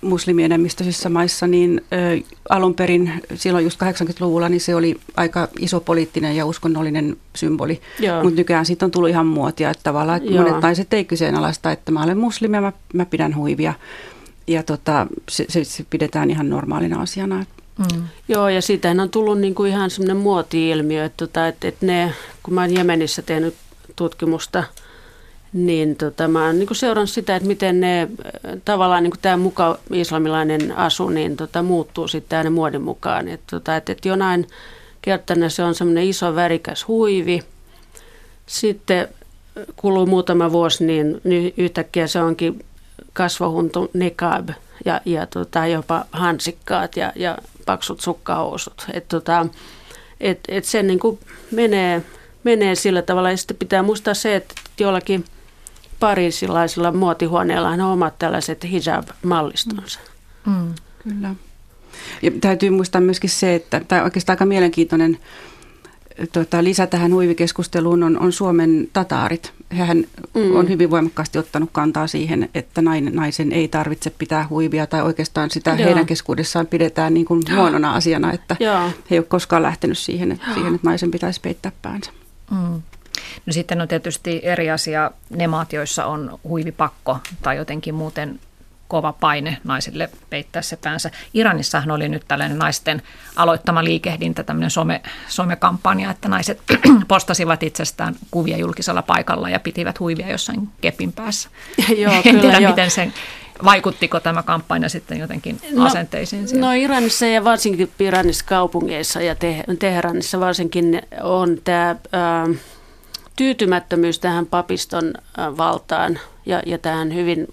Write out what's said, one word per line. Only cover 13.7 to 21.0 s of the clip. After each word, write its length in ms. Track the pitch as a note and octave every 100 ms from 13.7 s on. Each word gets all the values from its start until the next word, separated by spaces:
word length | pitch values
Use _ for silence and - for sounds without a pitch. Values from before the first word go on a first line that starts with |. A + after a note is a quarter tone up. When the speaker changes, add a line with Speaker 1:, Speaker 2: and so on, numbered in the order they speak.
| - - - - - - - -
Speaker 1:
Ja 160 | E3
tota, 440 | D#3 D3 - D3 F#2+ - -
se, 160 | - -
se, 140 | F3
se 220 | C#3+ - D3+
pidetään 420 | E3 E3+ D#3+ D3
ihan 180 | D#3 C#3+
normaalina 520 | C#3+ D3 D3+ E3+ E3
asiana. 440 | F3+ F#3+ F#3+ F#3+ F#3+ - - -
Speaker 3:
Mm. 260 | F#3 E3+ E3+ - -
Speaker 2:
Joo, 220 | G#3+ G3+
ja 120 | F#3
siitähän 380 | F3+ G3 F3 F3
on 100 | F#3+
tullut 300 | A3 G#3+ G#3
niinku 260 | G3 F#3+ G3+
ihan 240 | G3 F#3+
semmonen 280 | F#3+ F#3+ F#3+
muoti-ilmiö, 880 | G3+ F#3 D#3+ E3 D#3+ D#3 D3+ D#3